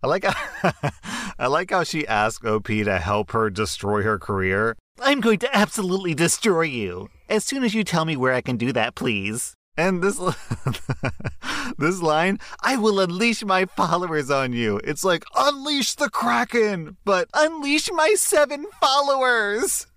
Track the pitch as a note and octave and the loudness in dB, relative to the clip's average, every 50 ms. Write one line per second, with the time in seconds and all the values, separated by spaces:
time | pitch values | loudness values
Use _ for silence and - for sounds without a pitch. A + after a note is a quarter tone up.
0 | - B2+ D#3 G3 - G3+ - - - - - - - F3+ - - - C#3 - - | 0 0 -2 0 0 0 -2 -2 -6 -10 -12 -2 -2 -2 -2 0 -6 -6 -6 -6
1 | - - - - A#3 G#3 - - - B2+ C3+ D#3+ F#3 F#3 G#3+ F#3 E3+ - - D#3+ | -12 -10 -10 -8 -8 -10 -8 -4 -2 2 2 2 0 2 0 0 0 0 -2 -4
2 | D3 - A2 G#2 G#2 A2 A2+ - - A#2 G#2+ A2 G2 - A2 G#2+ G#2+ G2+ G2 F#2 | -2 0 2 2 2 2 0 -2 -2 0 0 0 0 0 -2 0 2 2 0 0
3 | E2 G2 G#2 G#2 G#2+ - - A#2 A2 G#2+ F#2+ F2+ G#2+ G2 - - - G2+ G#2 G#2 | 0 0 0 0 0 0 0 0 0 0 0 -2 -4 -4 -4 -6 -2 -2 0 0
4 | G2 A2 G#2+ G2 - - G#2+ G2 F#2+ F#2 F#2+ G2 G#2+ A#2 A2+ - _ _ _ - | 2 0 0 -2 -2 -4 -2 -2 0 0 2 2 0 0 -2 -6 _ _ _ -2
5 | A#3 C4+ C#4+ C#4 G3 A#3 A3 F#3+ - B3+ C#4 G#3 G#3 - - - G3+ F#3 F3+ G3 | 2 2 2 4 4 2 2 2 0 0 2 2 2 2 0 -4 -2 -2 -2 -2
6 | G3 F3 E3 C3+ E3+ E3 - - - A3+ F#3 E3 E3 D#3+ C3+ A#2+ G#2+ F#2 F2 F2+ | -2 -2 0 2 2 2 2 2 2 2 2 4 2 0 -2 -4 -4 -4 -6 -8
7 | G2 - _ - _ - A3 G#3+ - - - C#4 C4 A#3 G3 A3 G#3+ - - E3+ | -12 -14 _ -20 _ -2 -2 -2 -2 -2 -4 0 0 0 2 0 -2 0 0 0
8 | D#3+ D#3+ D#3 C3+ B2 C3 B2+ B2+ A#2 - B2+ A2+ A#2+ B2+ C3 A#2+ A2 A#2+ - - | 0 0 0 0 2 2 2 2 0 -2 -2 -2 0 0 0 0 0 -2 -2 -4
9 | - C3 A2+ G2+ F#2+ G2+ G#2+ A#2+ - - - _ _ _ _ - D#3+ F#3 F#3+ F3+ | -4 -2 -2 -2 -4 -4 -6 -6 -8 -10 -12 _ _ _ _ -2 0 0 0 2
10 | E3 G3 G3+ G3 F3+ F#3 D3+ - - - A#2+ - - C3+ A2+ - - - B2+ - | 0 0 0 0 -2 -4 -4 -4 -6 -8 -8 -4 -4 -4 -4 -4 -4 -6 -6 -2
11 | - B2+ - - - - - - - - - - - - - - C3+ D#3 F#3 F#3+ | -2 -4 -4 -4 -8 -8 -8 -8 -8 -6 -6 -6 -6 -6 -6 -2 0 0 0 0
12 | E3+ D#3+ D3+ D#3 E3 F#3 G3+ G#3+ - - - - - A3+ C4+ C4 G#3 A3 G#3 G3 | 0 2 2 2 2 2 0 -2 -6 -12 -14 -4 -2 0 0 2 2 2 4 4
13 | F#3+ F3 E3+ F#3 A3+ A#3 A3+ - A3+ G3+ F#3+ F#3 F#3+ F#3 - - A3+ E3+ E3 F3 | 2 0 0 0 0 0 0 0 -2 0 0 2 0 0 0 -2 0 2 2 0
14 | F#3 F3 D#3 D3+ C#3+ B2+ C#3+ C3+ C3+ B2+ B2 A#2+ A#2 A2 G2+ G2+ - - D3+ - | -2 0 -2 -2 0 0 0 0 0 0 -2 0 0 0 0 0 -2 -4 -6 -2
15 | - F#3+ F3 E3 - - - - C4 C#4 D4 C#4 C4+ D4 D4+ C#4 B3 - - - | 2 0 0 0 -2 -4 0 2 2 2 2 0 -2 -2 -2 0 0 -2 -2 -2
16 | D4 C#4 - - A3 A#3+ A#3+ A#3+ A#3+ - - A#3 A3 G#3 G3+ F3 D#3+ D3+ - - | -2 -2 -2 -2 0 0 2 0 0 0 2 2 2 2 0 -2 -6 -10 -14 -8
17 | - G3 G3 F#3 F3 - - - D4+ D#4 E4 D#4+ C#4+ C#4+ C#4+ D#4 - - G4+ E4 | -2 0 2 2 2 0 2 2 2 2 2 -2 -2 0 0 0 0 -2 0 2
18 | D#4 D#4+ G#4+ G4+ - - - D#4+ D4 C4+ D4 C#4+ D4 G#4 - - - C#4+ C4 C#4+ | 4 4 4 4 2 2 4 4 4 4 2 -6 -8 -12 -4 0 2 2 4 4
19 | C#4+ C#4 C#4 C4+ C4 B3+ B3 A3+ G#3+ G3+ G3+ A3 C4+ - - - - _ _ | 4 2 2 2 4 4 4 4 2 0 0 0 0 -2 -2 -4 -6 _ _